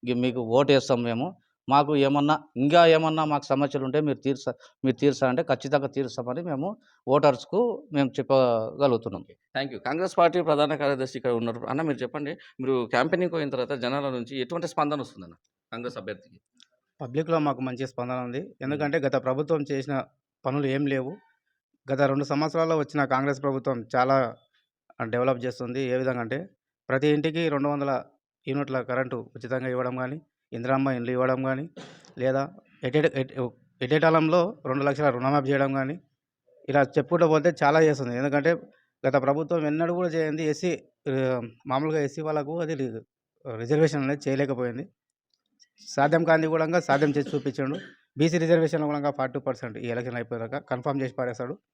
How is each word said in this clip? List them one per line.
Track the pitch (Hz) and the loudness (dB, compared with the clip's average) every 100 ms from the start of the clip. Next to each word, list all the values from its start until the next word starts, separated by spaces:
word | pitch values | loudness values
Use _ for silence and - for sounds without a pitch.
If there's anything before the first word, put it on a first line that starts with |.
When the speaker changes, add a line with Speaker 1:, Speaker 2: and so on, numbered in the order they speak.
| 120 | -2
Speaker 1:
గి-, | 123 | 0
మీకు | 127 123 | 0 -2
ఓటు | 113 120 143 | 2 4 6
వేస్తాం. | 139 - 127 | 4 4 0
మేము | 117 113 156 185 _ _ - | 0 -2 -4 -8 _ _ 2
మాకు | 135 147 147 | 4 4 4
ఏమన్నా | 139 143 143 151 - - | 4 4 2 2 -2 -2
ఇంకా | 139 170 170 | 4 8 8
ఏమన్నా | 160 160 156 156 | 8 4 0 0
మాకు | 143 - | -2 0
సమస్యలు | 135 143 143 131 | 0 0 -2 -2
ఉంటే | 139 | 0
మీరు | 156 135 | 0 -2
తీర్చ-, | 139 131 - - - _ 131 | -2 -4 -6 -10 -16 _ -2
మీరు | 123 | 2
తీర్చాలంటే | 143 127 131 123 | 2 2 0 0
ఖచ్చితంగా | - 131 139 143 135 | 0 -2 0 -2 -2
తీరుస్తామని | - 131 123 120 131 | -4 -6 -6 -8 -6
మేము | 175 139 170 214 _ _ - | -6 -4 -6 -8 _ _ 2
ఓటర్స్కు | 139 143 127 - 185 240 202 - | 4 4 2 -2 -2 0 -2 -6
మేము | 147 139 | -2 -2
చెప్పగలుగుతున్నాం. | 117 131 135 127 113 110 - 139 117 117 95 | -2 2 4 4 2 -2 0 2 2 -2 -10
Speaker 2:
ఓకే. | - - _ 131 | -14 -20 _ -8
Thank | 139 117 | -6 -6
you. | - | -6
కాంగ్రెస్ | 151 185 185 | -4 -2 4
పార్టీ | 170 175 | 4 4
ప్రధాన | 160 147 147 147 | 2 2 2 2
కార్యదర్శి | 143 139 131 131 | 0 0 -4 -4
ఇక్కడ | 127 | -2
ఉన్నారు. | 117 117 117 107 | 0 -2 -6 -6
అన్న | 131 | -4
మీరు | 160 127 | -2 -4
చెప్పండి, | 123 151 147 | -6 -6 -8
మీరు | - - _ 131 127 120 | -10 -16 _ -2 0 2
క్యాంపెయినింగ్ | 127 143 175 180 | 0 2 0 -2
పోయిన | 165 143 | -2 -4
తర్వాత | 127 120 | -4 -4
జనాల | 139 120 139 139 | -4 -4 -2 -4
నుంచి | 127 117 135 | -6 -8 -8
ఎటువంటి | 123 170 170 | -6 -6 -6
స్పందన | - 147 147 | -2 -2 -2
వస్తుందన్న | 123 - 87 82 _ _ _ | -6 -12 -20 -20 _ _ _
కాంగ్రెస్ | 120 120 117 | -10 -8 -10
అభ్యర్థికి? | 98 98 _ 85 _ _ _ _ _ _ | -10 -12 _ _ _ _ _ _ _ _
Speaker 3:
పబ్లిక్‌లో | 131 131 160 165 | -6 -4 0 0
మాకు | 147 127 | 0 -2
మంచి | 131 123 131 | -4 -6 -8
స్పందన | - 123 127 | -6 -6 -6
ఉంది. | 123 123 | -6 -8
Speaker 2:
ఉమ్. | 185 - | -10 -10
Speaker 3:
ఎందుకంటే | 131 143 147 160 | -6 -2 0 0
గత | 139 135 | 2 0
ప్రభుత్వం | 131 131 151 160 143 | 0 -2 0 -2 0
చేసిన | 139 135 139 - _ _ _ 135 | -4 -4 -4 -6 _ _ _ -4
పనులు | 139 139 | -2 0
ఏం | 135 143 | 0 0
లేవు. | 135 127 202 _ _ _ _ _ _ - | 0 -4 -10 _ _ _ _ _ _ -6
గత | 135 | 2
రెండు | 139 135 | 2 2
సంవత్సరాల్లో | 143 147 156 165 165 160 | 0 0 0 0 2 2
వచ్చిన | 143 151 135 | 0 -2 2
కాంగ్రెస్ | 131 139 135 | 2 0 -2
ప్రభుత్వం | 139 135 131 123 113 131 | -2 -2 -2 -4 -2 0
చాలా | 131 135 120 - _ _ _ _ _ - | 4 4 2 -4 _ _ _ _ _ -8
డెవలప్ | 117 120 127 123 123 | -4 0 0 0 -4
చేస్తుంది. | 117 123 123 | -6 -8 -4
ఏ | 135 127 | -2 0
విధంగా | 131 123 | 0 -2
అంటే | 113 135 190 _ _ _ _ | -4 -6 -8 _ _ _ _
ప్రతి | 131 147 | 0 2
ఇంటికి | 151 151 160 165 | 2 2 0 -2
రెండు | 143 143 | 0 0
వందల | 147 139 127 - _ _ _ - | -2 -2 -4 -6 _ _ _ -6
యూనిట్ల | 135 135 131 | -6 -2 -4
కరెంటు | 117 127 127 123 113 117 | -2 -4 -4 -6 -10 -14
ఉచితంగా | 117 127 127 | -6 -4 -4
ఇవ్వడం | 127 127 127 | -4 -4 -4
కానీ, | 127 151 _ _ _ | -6 -8 _ _ _
ఇందిరమ్మ | 123 120 135 139 | -10 0 0 2
ఇండ్లు | 127 120 | 0 -2
ఇవ్వడం | 127 131 131 | 0 0 0
కానీ, | 131 131 160 - - - - - | -2 -4 -6 -14 -20 -20 -20 -4
లేదా | 127 135 139 - _ _ | -2 -2 -4 -10 _ _
ఎట్ | 131 151 | -2 2
ఎ-, | 156 135 | 2 0
ఎట్, | 131 135 123 - _ _ | -4 -4 -6 -8 _ _
ఎట్ | 123 | 0
ఎ | 151 | 2
కాలంలో | 160 160 156 175 175 - - | 4 4 4 2 2 -4 -4
రెండు | 131 | -2
లక్షల | 139 139 147 | 0 2 2
రుణమాఫీ | 120 131 147 131 | 2 2 2 2
చేయడం | 139 139 | 2 2
కానీ, | 135 135 170 _ _ _ _ _ _ - | 0 -4 -6 _ _ _ _ _ _ 0
ఇలా | 139 | 2
చెప్పుకుంటూ | 139 151 139 170 165 | 4 2 2 4 4
పోతే | 156 156 165 | 6 4 4
చాలా | 143 156 | 4 6
చేస్తుంది. | 160 139 127 120 | 4 2 -2 -2
ఎందుకంటే | 139 143 143 170 - _ _ _ 131 | 0 2 2 0 -4 _ _ _ 0
గత | 135 | 2
ప్రభుత్వం | 131 143 156 170 151 | 2 0 0 0 0
ఎన్నడూ | 151 170 | 0 0
కూడా | 175 180 | 0 0
చేయంది | 165 156 156 | 0 -2 -2
ఎస్సీ, | 156 151 185 165 _ _ - | -2 -2 -2 -4 _ _ -4
ఆ, | 131 131 127 117 107 - | 0 0 -2 -6 -14 -4
మామూలుగా | 131 156 156 | -2 0 -2
ఎస్సీ | 143 143 | -2 -4
వాళ్ళకు | 156 151 143 165 | -4 -4 -4 -6
అది | 160 | -4
రి-, | 156 131 113 - _ _ _ 139 113 | -4 -6 -8 -16 _ _ _ -12 -10
రిజర్వేషన్ | 117 151 156 143 | 0 2 2 2
అనేది | 135 143 139 | -2 -2 -2
చేయలేకపోయింది. | 135 139 123 123 117 170 _ _ _ _ _ _ _ _ _ - | -2 -2 -2 -4 -6 -12 _ _ _ _ _ _ _ _ _ -10
సాధ్యం | - 143 160 | 0 2 2
కాని | 165 160 160 | 4 4 4
కూడా | 160 156 175 | 0 0 0
సాధ్యం | 170 139 151 | 2 2 2
చేసి | 143 139 143 | 0 -2 -4
చూపించాడు. | 139 127 135 156 - - _ - | -4 -4 -4 -6 -10 -20 _ 0
బీసీ | 160 170 | 2 2
రిజర్వేషన్ | 160 165 160 160 | 4 4 4 0
కూడా | 151 147 143 | -2 0 -2
ఫార్టీ | 139 131 | -2 -4
టూ | 135 | -4
పర్సెంట్ | 135 123 123 107 | -4 -6 -8 -8
ఈ | 120 | -6
ఎలక్షన్ | 117 120 120 | -4 -4 -6
అయిపోయాక | 117 120 113 135 | -8 -8 -6 -8
కన్ఫర్మ్ | - 127 135 139 | -6 -4 -2 -2
చేసి | 131 | -4
పారేశాడు. | - 123 117 123 170 _ | -4 -6 -6 -8 -10 _